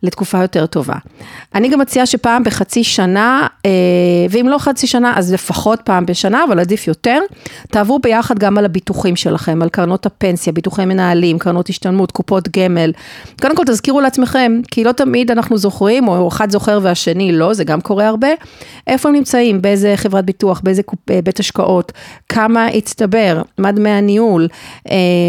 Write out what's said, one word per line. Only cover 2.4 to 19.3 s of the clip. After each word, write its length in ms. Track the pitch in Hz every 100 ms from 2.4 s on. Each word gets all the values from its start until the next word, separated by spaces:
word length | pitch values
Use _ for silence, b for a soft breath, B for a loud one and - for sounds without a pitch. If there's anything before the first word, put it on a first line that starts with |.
בחצי 400 | 226 - 190 240
שנה, 640 | 226 - 185 196 233 269 - - 196
אה, 40 | 185 180 180 175 175 180
ואם 180 | 226 247
לא 100 | 285
חצי 280 | 277 262 254
שנה, 260 | 247 240 214
אז 160 | 180
לפחות 480 | 185 - - 208 226
פעם 220 | - 180 175
בשנה, 380 | 175 190 240 330
אבל 120 | 175
עדיף 260 | 175 208 -
יותר, 340 | 156 233 277 403 B B B B
תעברו 300 | 214 208 269
ביחד 400 | 247 226 226 208
גם 200 | 202 202
על 60 |
הביטוחים 520 | 202 180 - - 185 175
שלכם, 460 | 175 - - 160
על 60 | 170
קרנות 380 | - 175 190 196
הפנסיה, 460 | - 190 175 175
ביטוחי 320 | 165 185 202
מנהלים, 540 | 185 190 180 175 175 165
קרנות 300 | 185 175 180
השתלמות, 440 | - 185 190 185
קופות 360 | - - 190 170 185
גמל. 360 | 185 170 165 B B B B -
קודם 140 | 269 320
כל, 60 | 269
תזכירו 340 | 220 285 277
לעצמכם, 600 | 269 262 247 262 240 233 -
כי 140 | 233
לא 80 | 226
תמיד 380 | 247 262 240 247
אנחנו 280 | 233 - 220
זוכרים, 500 | 196 - 202 254 233
או 200 | 180 175
אחד 220 | - 214
זוכר 280 | 202 220 208
והשני 500 | 190 175 165 175 190
לא, 220 | 160 170
זה 100 | 214
גם 160 | 156 156
קורה 280 | - 202 214
הרבה, 200 | 220 277 320 B B B B -
איפה 220 | 262 302
הם 60 |
נמצאים, 480 | 285 262